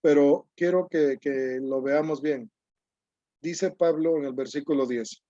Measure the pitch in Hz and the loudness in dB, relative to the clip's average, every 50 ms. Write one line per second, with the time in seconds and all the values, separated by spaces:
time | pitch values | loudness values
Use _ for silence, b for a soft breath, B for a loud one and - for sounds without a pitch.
0 | _ 165 147 143 143 143 147 - - _ _ _ 170 175 180 180 180 180 - 160 | _ 6 6 6 6 6 4 2 0 _ _ _ -2 0 2 0 0 0 0 0
1 | 151 143 135 117 _ 147 139 135 131 131 127 131 135 135 135 135 131 139 139 151 | 2 2 0 -2 _ -4 -4 -2 -4 -4 -4 -6 -6 -4 -4 -4 -2 0 0 0
2 | 156 156 156 143 135 151 147 131 117 110 _ _ _ _ _ _ _ _ _ _ | 0 0 -4 -4 -2 -4 -4 -4 -6 -14 _ _ _ _ _ _ _ _ _ _
3 | _ _ _ _ _ _ _ _ - 165 170 - 190 185 185 _ 175 170 160 156 | _ _ _ _ _ _ _ _ -10 -8 -6 -4 -4 -4 -2 _ 0 2 2 2
4 | 160 165 165 156 143 139 127 131 135 - - 147 143 - 156 139 135 120 127 120 | 0 0 0 0 -2 -4 -6 -6 -8 -6 -6 -8 -4 -2 0 0 0 -2 -2 -4
5 | 113 107 - _ _ | -6 -8 -12 _ _